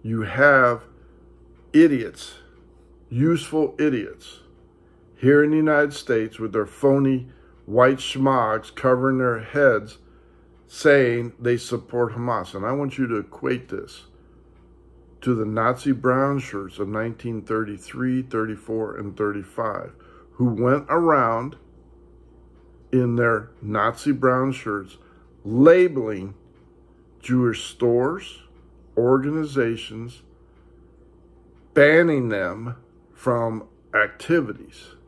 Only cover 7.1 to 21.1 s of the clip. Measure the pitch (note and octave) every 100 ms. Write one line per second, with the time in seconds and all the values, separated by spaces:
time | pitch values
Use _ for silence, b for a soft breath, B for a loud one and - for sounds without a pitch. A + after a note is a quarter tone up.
7.1 | C3 B2+ b b b - A2 B2+ C3+ -
8.1 | C3+ C3+ C3 A2 A2 - - C3 B2+ C3
9.1 | C3 B2+ A2+ G#2+ C#3+ C#3 A2 G#2+ - b
10.1 | b b b b b _ - D3+ C#3+ B2
11.1 | A#2+ A#2 - A#2+ A#2+ - A#2 - A#2+ A#2
12.1 | G#2+ A#2+ A2 F2 F#2+ G#2 C#3 C#3+ C3+ B2
13.1 | A2 G2 - C3 B2+ - F#2+ - - -
14.1 | b b b b b _ - - - -
15.1 | - B2+ A#2+ G#2+ A2 A2+ B2 C#3+ A#2+ B2+
16.1 | B2+ C#3 C#3 B2+ G2+ F#2+ F#2 G2+ G#2+ A2+
17.1 | A2+ A#2+ A2 F#2+ A2 G#2 G#2 - B2+ B2+
18.1 | B2+ B2+ A#2 A2 G2+ - A2+ G#2+ F#2+ G2+
19.1 | F#2+ G#2 G2+ F#2+ - A2+ F#2+ - - b
20.1 | b b - B2 G#2+ A#2+ C#3 D3 E3 E3